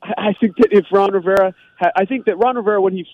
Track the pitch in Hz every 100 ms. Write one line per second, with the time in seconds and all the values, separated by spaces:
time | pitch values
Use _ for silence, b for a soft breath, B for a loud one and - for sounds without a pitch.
0 | - 202 208 196 220 - 220 208 165 196
1 | 196 196 175 196 190 - b _ 175 185
2 | 190 262 214 180 240 247 208 208 190 190
3 | 170